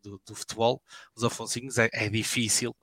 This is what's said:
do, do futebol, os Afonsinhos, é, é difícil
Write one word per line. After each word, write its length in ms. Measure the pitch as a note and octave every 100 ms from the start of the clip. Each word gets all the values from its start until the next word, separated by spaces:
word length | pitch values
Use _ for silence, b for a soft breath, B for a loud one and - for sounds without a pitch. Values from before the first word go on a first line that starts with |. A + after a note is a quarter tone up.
do, 200 | G#2 G2+ -
do 80 |
futebol, 480 | G#2 - G#2+ A#2 C3 - B B
os 120 | - A#2+
Afonsinhos, 520 | - A2+ A#2+ C3 B2
é, 120 | A2
é 160 | - G#2+
difícil 640 | G#2+ G#2+ - A2 - A#2+ -